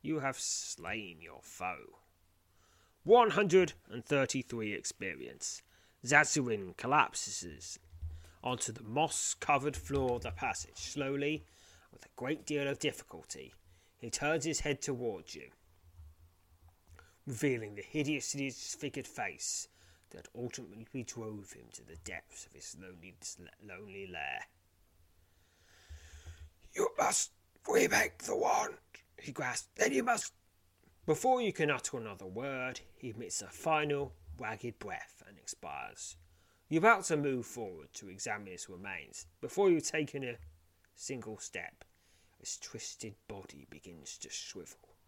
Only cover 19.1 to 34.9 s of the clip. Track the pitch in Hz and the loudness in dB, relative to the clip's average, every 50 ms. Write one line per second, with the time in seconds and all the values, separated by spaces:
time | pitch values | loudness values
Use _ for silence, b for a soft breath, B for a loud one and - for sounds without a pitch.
19.1 | - - 113 95 76 - - - - - - b b b b b b b b _ | -6 -6 -6 -6 -4 -6 -6 -6 -4 -6 -8 b b b b b b b b _
20.1 | - - - - _ 120 120 120 - - 120 - 92 110 113 - - 135 117 - | -18 -18 -18 -14 _ -8 -8 -6 -6 -10 -12 -12 -14 -16 -16 -8 -8 -8 -8 -6
21.1 | - 120 110 110 107 104 98 - - - 60 58 - - - - 82 80 - - | -8 -8 -6 -6 -8 -8 -12 -14 -18 -18 -18 -18 -18 -18 -16 -16 -18 -14 -12 -10
22.1 | 92 - - _ - - - - - 71 - - - 76 92 92 92 85 85 92 | -12 -12 -12 _ -18 -18 -18 -18 -18 -16 -16 -14 -14 -14 -16 -16 -18 -18 -18 -20
23.1 | 87 - - - - - 87 - - _ 110 104 92 87 107 101 95 98 98 92 | -20 -14 -12 -12 -12 -12 -16 -20 -20 _ -16 -14 -14 -12 -12 -12 -12 -12 -10 -10
24.1 | 90 80 71 69 64 50 - - _ _ _ _ _ _ _ _ _ _ - _ | -8 -6 -6 -6 -6 -6 -8 -12 _ _ _ _ _ _ _ _ _ _ -20 _
25.1 | _ B B B B B B B B B B B B B B B B B B B | _ B B B B B B B B B B B B B B B B B B B
26.1 | B B B B B B B B B _ - - - - 427 466 - - - - | B B B B B B B B B _ -20 -8 0 0 0 2 4 2 2 4
27.1 | - - - - _ _ _ _ _ - _ - - 90 90 85 - - - - | 4 2 0 -2 _ _ _ _ _ -12 _ 4 6 6 6 8 6 4 4 4
28.1 | - - - - 92 - - - - - 220 - - - _ _ - - - _ | 0 -8 -4 -2 0 2 4 6 6 4 4 0 -4 -10 _ _ -20 -20 -20 _
29.1 | _ - - 147 - - 139 127 120 - - _ _ - 220 247 277 262 233 240 | _ -12 -12 -8 -6 -4 -2 -2 -2 -4 -6 _ _ 2 2 4 4 4 4 4
30.1 | 233 208 - - _ _ _ _ _ _ _ _ _ _ _ - _ _ - - | 2 2 0 -6 _ _ _ _ _ _ _ _ _ _ _ -20 _ _ 0 2
31.1 | 156 - - 262 254 254 233 202 - - 165 147 143 120 - - - 123 113 110 | 2 4 6 6 6 6 4 0 2 2 2 4 4 2 0 -4 -6 -4 -6 -6
32.1 | 98 90 98 92 92 110 131 139 135 131 127 131 127 - - - - - - 123 | -8 -10 -10 -6 -4 -2 -2 -2 -2 -2 -2 -4 -4 -8 -14 -16 -18 -10 -10 -8
33.1 | 107 113 117 87 - - 101 - - - - 165 156 151 151 147 143 143 143 131 | -8 -6 -6 -4 -4 -4 -4 -6 -12 -2 2 4 4 4 4 2 2 0 0 -4
34.1 | - - - - - - 104 107 110 107 - - - _ - 101 | -6 -16 -16 -16 -10 -6 -4 -4 -4 -4 -6 -8 -8 _ -8 -8